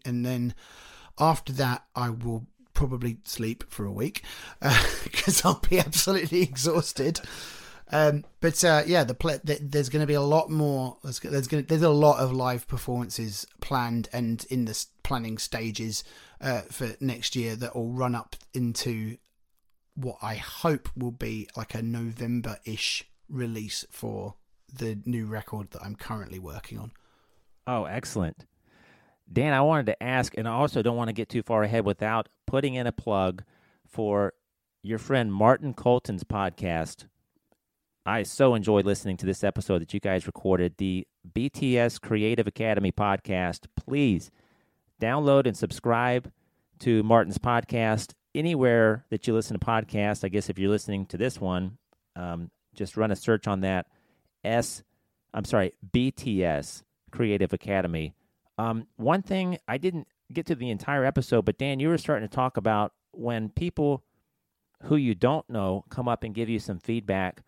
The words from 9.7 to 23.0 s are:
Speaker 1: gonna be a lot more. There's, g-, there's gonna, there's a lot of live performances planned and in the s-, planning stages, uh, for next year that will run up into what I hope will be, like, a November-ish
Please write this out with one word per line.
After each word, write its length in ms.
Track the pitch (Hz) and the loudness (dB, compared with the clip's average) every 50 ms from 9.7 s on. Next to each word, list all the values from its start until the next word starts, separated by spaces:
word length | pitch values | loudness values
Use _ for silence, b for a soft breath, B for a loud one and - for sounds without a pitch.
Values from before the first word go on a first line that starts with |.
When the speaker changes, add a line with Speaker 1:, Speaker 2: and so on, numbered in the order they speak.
| 143 147 139 123 | 0 0 0 2
Speaker 1:
gonna 180 | 147 151 151 | 0 0 2
be 80 | 143 147 | 2 2
a 60 | 143 | 2
lot 280 | 143 143 151 160 156 - | 4 4 4 4 4 2
more. 480 | 156 151 151 147 139 131 127 123 - - - | 2 2 2 2 2 0 -2 -4 -6 -10 -12
There's, 160 | 139 123 - | -10 -10 -8
g-, 100 | - - | -6 -2
there's 180 | 143 139 127 | -2 -2 0
gonna, 140 | - 156 147 135 | 0 -2 -2 0
there's 200 | - 160 151 170 | 2 2 6 6
a 60 | 160 | 6
lot 300 | 147 147 151 147 143 127 | 6 8 8 6 6 6
of 140 | 135 127 127 | 2 0 0
live 340 | 127 127 127 123 117 - | 0 0 0 -2 -4 -4
performances 800 | - 135 123 - 135 123 123 120 - - - 113 107 101 - - - _ - | -6 -6 -6 -4 -4 -4 -4 -4 -4 -6 -6 -6 -6 -8 -10 -12 -14 _ -12
planned 480 | - - 143 127 120 120 117 117 110 - | -6 -2 -2 -2 0 0 -2 -2 -2 -4
and 320 | - 123 120 113 117 110 - - | -4 -4 -2 -2 -2 -4 -4 -4
in 160 | 131 127 117 | -2 -2 -2
the 60 | 110 | -2
s-, 160 | 110 - - - _ _ - | -4 -6 -8 -10 _ _ -4
planning 340 | - 135 120 113 110 110 | -4 -2 -2 -4 -6 -6
stages, 640 | 110 - - - 113 113 113 104 113 113 113 104 - B B B B B B B B | -6 -8 -6 -6 -6 -4 -4 -6 -4 -6 -4 -6 -6 B B B B B B B B
uh, 200 | 139 135 123 107 90 - | -6 -4 -4 -4 -6 -10
for 240 | - - 131 110 110 - | -8 -8 -8 -8 -6 -4
next 360 | 135 131 120 120 110 - - | -4 -4 -4 -4 -6 -4 -4
year 200 | 127 117 113 110 | -4 -4 -4 -4
that 200 | 113 123 117 - | -6 -8 -8 -6
will 160 | 120 117 117 | -6 -6 -4
run 240 | 123 127 127 123 120 | -4 -2 -2 -2 -2
up 200 | 113 - - - - - - - | -4 -6 -10 -16 -18 -16 -10 -4
into 640 | 127 123 117 117 - - 123 117 110 110 110 120 - _ _ _ _ _ _ _ _ _ _ _ _ _ _ - | -2 -2 -2 -2 -4 -4 -4 -4 -4 -6 -6 -8 -10 _ _ _ _ _ _ _ _ _ _ _ _ _ _ -10
what 240 | 151 127 123 - - - | -8 -8 -8 -8 -8 -8
I 120 | 110 110 | -8 -8
hope 540 | 98 - - - - - 165 147 - - - - | -8 -10 -12 -10 -2 0 0 0 0 -2 -6 -6
will 160 | 131 123 120 | -4 -6 -6
be, 360 | 120 - 117 113 110 110 - - - | -6 -6 -8 -6 -6 -8 -10 -10 -10
like, 200 | 120 107 - - | -12 -10 -8 -6
a 80 | 120 113 | -6 -4
November-ish 1200 | 117 117 117 117 117 110 113 120 117 120 120 110 110 104 - - 110 107 104 - - - - | -4 -4 -4 -6 -6 -6 -6 -4 -4 -4 -4 -4 -6 -10 -10 -10 -10 -6 -6 -4 -4 -4 -6